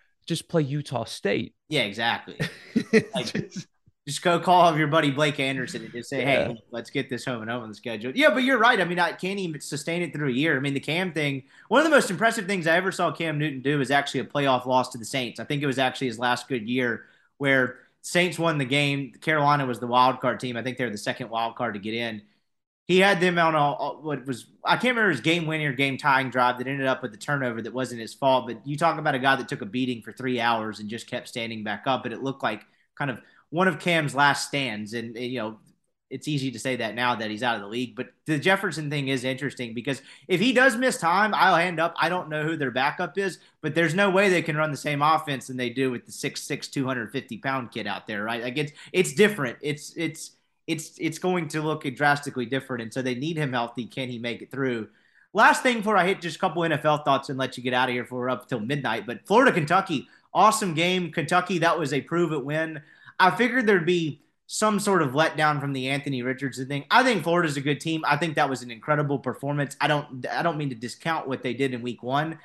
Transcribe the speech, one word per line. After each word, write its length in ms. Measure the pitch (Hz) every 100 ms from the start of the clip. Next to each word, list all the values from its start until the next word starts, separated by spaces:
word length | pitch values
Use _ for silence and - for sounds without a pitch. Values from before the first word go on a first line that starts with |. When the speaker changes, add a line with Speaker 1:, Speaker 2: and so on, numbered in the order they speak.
| _ _ -
Speaker 1:
just 220 | 165 -
play 140 | 170
Utah 420 | 139 147 - 120
State. 500 | 117 - 196 - - _ -
Speaker 2:
Yeah, 140 | 151
exactly. 560 | 104 107 117 110 - - 156 - -
Speaker 1:
<laughs> 180 | - - 220 -
Speaker 2:
Like, 180 | - -
Speaker 1:
Just 360 | 226 - 190 - _ _ _
Speaker 2:
just 160 | - 143
go 180 | 180 175
call 260 | 175 180 170
up 100 | 151
your 120 | 151
buddy 240 | 160 147
Blake 260 | 135 151 143
Anderson 460 | 135 135 123 120
and 80 | 110
just 180 | 117 -
say, 140 | 135
"Hey, 240 | 127 127 -
Speaker 1:
Yeah. 60 | 117 _
Speaker 2:
let's 180 | 117 113
get 180 | 139 123
this 160 | 120
home 160 | 139 120
and 80 | 110
home 140 | 123
on 60 | 110
the 60 |
schedule." 360 | 104 120 110 123
Yeah, 160 | 208 302
but 120 | 247
you're 160 | 254 254
right. 220 | 233 247
I 40 |
mean, 140 | 170 175
I 140 | 170
can't 260 | - 185 202
even 220 | 180 147
sustain 420 | - 147 - 170
it 100 | 170
through 160 | 147 147
a 40 |
year. 240 | 123 160 135
I 40 |
mean, 140 | 139
the 60 | 139
Cam 320 | - 165 185
thing, 320 | 156 147 135 - - -
one 100 | 240
of 60 |
the 100 | 320
most 160 | 277 -
impressive 360 | 165 226 226 185
things 200 | 196 160
I 100 | 170
ever 140 | 190
saw 220 | - 170
Cam 260 | 143 165 151
Newton 240 | 151 131
do 180 | 131 147
is 120 | 123
actually 280 | 143 139 135
a 40 |
playoff 420 | 104 147 139 127 123
loss 220 | 127 123
to 100 | 117
the 60 |
Saints. 340 | 107 139 117 107
I 60 |
think 180 | 110 147
it 60 | 143
was 100 | 123
actually 300 | 131 - 131
his 100 | 110
last 300 | 123 123 -
good 200 | 127 107
year 360 | 127 123 110 - _ _ -
where 400 | 139 135 127 - _ _
Saints 400 | - 175 180 156
won 180 | 165 151
the 60 |
game. 480 | 123 143 143 139 131 -
Carolina 460 | - 156 143 147 131
was 120 | 113
the 80 | 120
wild 320 | 123 127 131
card 220 | 127 107
team. 160 | 127 117
I 80 |
think 140 | 123 123
they 60 |
were 60 | 123
the 80 | 104
second 320 | 131 117 113
wild 240 | 113 117
card 200 | - 117
to 60 | 104
get 140 | 107
in. 280 | 113 117 107 - _ _ _ _ _ -
He 100 | 180
had 220 | 196 180
them 180 | 180 175
on 160 | 165
a, 180 | 156 143 - 143 -
what 260 | 151 139 131
was, 200 | 117 - _
I 80 | 135
can't 240 | 160 247 233
remember 160 | 208
his 80 | 139
game 260 | 160 175 156
winning 220 | 156 147
or 40 |
game 240 | 123 139 127
tying 320 | 147 131 131
drive 300 | 127 123 123
that 80 | 127
ended 220 | 139 135
up 140 | 127
with 100 | 123
the 60 | 107
turnover 440 | - 139 127 113
that 100 | 110
wasn't 280 | 123 123 120
his 120 | 110
fault. 360 | - 139 127 117
But 180 | 113 139
you 100 | 147
talk 220 | 165 156
about 160 | 151
a 60 | 135
guy 160 | 135 131
that 100 | 113
took 160 | 135
a 40 | 110
beating 360 | 123 127 117
for 80 | 113
three 300 | - 127 123
hours 400 | 117 113 110 104
and 80 | 104
just 160 | 113 -
kept 220 | 120 -
standing 340 | 123 113 110
back 220 | 107 104 139
up. 180 | 127
And 80 | 113
it 120 | 113
looked 180 | 135 131
like 220 | 123 107 - _ _ -
kind 120 | 143
of 120 | 110 - _ _
one 180 | 160 185
of 100 | 151
Cam's 360 | 175 165 151
last 340 | 131 143 135 -
stands. 460 | 143 131 107 104
And, 220 | 117 117 113
and, 100 | 123
you 120 | 127
know, 200 | 110 110 _ _ _ _ -
it's 160 | - 151
easy 240 | 143 135
to 80 | 113
say 180 | 135 123
that 180 | 110
now 200 | 110 123
that 160 | 113 110
he's 120 | 104
out 120 | 123
of 60 | 110
the 80 | 101
league, 260 | 120 123
but 140 | 104 123 _ -
the 120 | 151
Jefferson 520 | 170 196 196 151 147
thing 180 | 147 135
is 160 | 135
interesting 500 | 131 127 135 - 120
because 280 | 113 123 131 - - -
if 140 | 175
he 120 | 247
does 240 | 233 262 226
miss 220 | 254 -
time, 360 | 165 185 214
I'll 220 | 160 185 165
hand 220 | 180 160
up. 160 | 170 -
I 80 | 160
don't 220 | 180 151
know 120 | 151
who 140 | 151 160
their 140 | 135
backup 460 | 127 143 - 180 196
is, 220 | 196 - _ _
but 140 | 151
there's 200 | 156 165
no 160 | 175 202
way 180 | 185 202
they 140 | 175
can 140 | 160 151
run 140 | 156
the 60 | 139
same 260 | 151 143
offense 440 | 151 156 151 131 -
than 100 | 127
they 140 | 123
do 200 | 120 131
with 140 | 117
the 80 | -
six 300 | - 143 -
six, 240 | - 139 -
two 180 | 143 123
hundred 260 | 120 107
fifty 260 | 131 - 107
pound 320 | 135 135 113
kid 160 | 113 104
out 200 | 95 -
there, 180 | 104
right? 180 | 110 117
Like, 160 | 123 127
it's, 140 | 147 - -
it's 200 | 180 156
different. 460 | 139 208 208 127 -
It's, 320 | 147 147 - -
it's, 360 | 156 156 - _ _ _ -
it's, 300 | 160 - -
it's 200 | 156 151
going 300 | 185 180 156
to 120 | 156
look 240 | 156 151 147
drastically 520 | 120 147 147 139 127 117
different. 360 | 135 - 120
And 100 | 113
so 80 | 135
they 140 | 127 123
need 200 | 151 160
him 160 | 143
healthy. 320 | 123 120 -
Can 240 | 107 - 127
he 100 | 120
make 220 | 120 110
it 100 | 101
through? 380 | 131 135 117 104 _ _ _ _
Last 280 | 190 269 294
thing 160 | 262 233
before 200 | 208 202
I 80 | 175
hit 160 | 190
just 140 | 170 151
a 20 |
couple 260 | 170 160
N 80 | 165
F 140 | 147 156
L 160 | 147
thoughts 260 | 147 131 -
and 100 | 131
let 200 | 127 -
you 40 |
get 120 | 123
out 160 | 123 127
of 20 |
here, 140 | 123 113
for 120 | 123
we're 120 | 127
up 180 | 123 -
till 120 | 123
midnight, 460 | 110 147 123 113 104
but 200 | 110 -
Florida, 260 | 214 262
Kentucky, 560 | 160 151 185 180 135 - _ _
awesome 400 | 165 208 202 196
game. 400 | 151 175 185 165
Kentucky, 460 | 170 147 180 180 180
that 200 | 165 160
was 140 | 143
a 80 | 139
prove 320 | - 170 175
it 100 | 156
win. 380 | 135 156 160 156 - - - -
I 100 | 185
figured 360 | 196 240 247 214
there'd 200 | 190 160
be 360 | 180 160 143 _ _ -
some 340 | - 214 202
sort 200 | 202 185
of 120 | 143
letdown 480 | 135 160 151 151 147
from 120 | 139
the 160 | 135 131
Anthony 340 | 139 143 131
Richardson 440 | 123 127 139 120 131
thing. 180 | 143 -
I 140 | 220
think 180 | 254 208
Florida's 340 | 165 175 165 143
a 40 |
good 180 | 135 143
team. 240 | 160 160 151
I 100 | 151
think 180 | 170
that 160 | 151 139
was 120 | 123
an 80 | 123
incredible 480 | 113 151 147 143 139
performance. 580 | 127 113 139 147 143 -
I 60 | 147
don't, 400 | 147 - 131 120
I 140 | 127
don't 160 | 170 151
mean 120 | 143
to 40 |
discount 540 | 113 117 - 165 160 135
what 140 | 127
they 120 | 127
did 180 | 123 135
in 100 | 123
week 200 | 123 107
one, 360 | 120 139 160 151